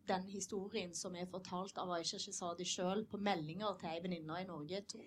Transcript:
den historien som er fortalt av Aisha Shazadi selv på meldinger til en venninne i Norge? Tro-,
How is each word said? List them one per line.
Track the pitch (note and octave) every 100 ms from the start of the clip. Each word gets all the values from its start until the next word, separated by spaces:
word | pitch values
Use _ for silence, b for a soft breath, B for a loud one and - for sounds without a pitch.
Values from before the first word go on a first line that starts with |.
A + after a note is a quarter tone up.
| -
den | F#3+ G3
historien | G3+ - G#3 G3 A3 F3+
som | E3+ G3 F3
er | F3+
fortalt | F#3 F#3 F3+ G3 -
av | F3+
Aisha | F3 D#3+ G3
Shazadi | - - F3+ F3
selv | F3+ - F3+ G3 A3
på | G3+
meldinger | G3+ F3+ D#3 F3 G#3+ F#3
til | F3
en | E3
venninne | F#3 E3+ D#3 E3+
i | F#3
Norge? | D#3+ D3 F#3+ G3+
Tro-, | A3